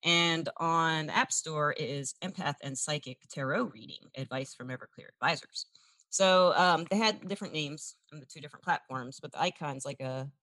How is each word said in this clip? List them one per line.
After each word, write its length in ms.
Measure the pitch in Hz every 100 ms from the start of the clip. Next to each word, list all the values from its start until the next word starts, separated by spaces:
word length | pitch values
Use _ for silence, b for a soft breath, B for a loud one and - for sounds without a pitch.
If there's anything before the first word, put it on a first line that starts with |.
And 440 | 165 170 170 165 - -
on 480 | 165 165 165 160 151
the 80 | -
App 160 | 262
Store 400 | - - 156 147
is 400 | - 147 143 135 -
Empath 340 | 185 196 147 143
and 140 | 139 135
Psychic 480 | - 151 131 127 _
Tarot 340 | - 131 170
Reading, 460 | 240 - 143 143 - -
advice 380 | 131 131 135
from 140 | - 127
Everclear 400 | 127 113 - -
Advisors. 520 | _ 135 165 - - - b b b _
So, 420 | - 190 185 180 -
um, 300 | 180 165 170
they 60 | 202
had 280 | 220 208 185
different 240 | 196 196
names 420 | 156 147 151 - - _
on 80 | 151
the 60 | 127
two 140 | 160
different 240 | 151 -
platforms, 540 | - 165 _ 131 123 -
but 120 | -
the 80 | -
icon's 420 | 175 - 151 135 143
like 140 | 139
a 300 | 131 131 135 _